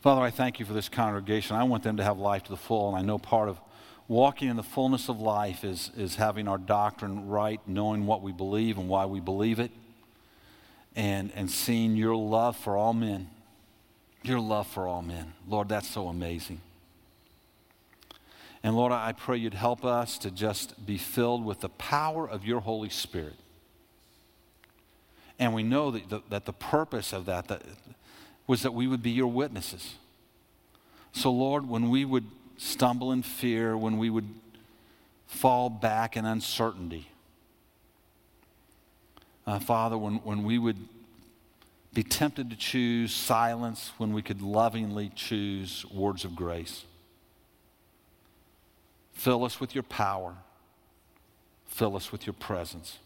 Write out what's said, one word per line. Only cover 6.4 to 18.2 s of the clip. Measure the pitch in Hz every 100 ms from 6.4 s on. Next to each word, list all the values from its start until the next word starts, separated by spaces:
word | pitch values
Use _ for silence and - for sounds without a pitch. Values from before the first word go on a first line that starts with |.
| 104
our | 98
doctrine | 92 104 104 - 104 98 101
right, | 104 107 110 -
knowing | 98 107 107 101
what | 107
we | 98
believe | 87 95 104 113 101
and | 92
why | 95 95
we | 98
believe | 87 95 110 110
it, | 120 - - - _ _ _ - - - - - -
and, | - 104 98 98
and | - 95
seeing | - - 117 113 110
your | 110
love | 113 107 110 120 117
for | - 101
all | 110
men, | 113 113 98 90 - - - - _ _ _ _ _
your | 117 127
love | 110 107 101
for | - 92
all | 90
men. | 85 85 80 - 90
Lord, | 107 101
that's | 107 95
so | - 92
amazing. | 87 87 85 - 82 - - _ _ _ _ _ _ _ _ _ _ _ _ - -